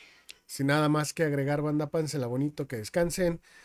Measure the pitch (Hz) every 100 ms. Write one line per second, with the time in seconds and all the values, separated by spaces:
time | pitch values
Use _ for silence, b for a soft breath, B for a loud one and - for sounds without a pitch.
0 | B B B B - - 139 151 151 151
1 | 151 - 156 143 139 147 151 151 147 165
2 | 156 143 120 123 147 147 139 117 107 175
3 | 175 - 175 170 B B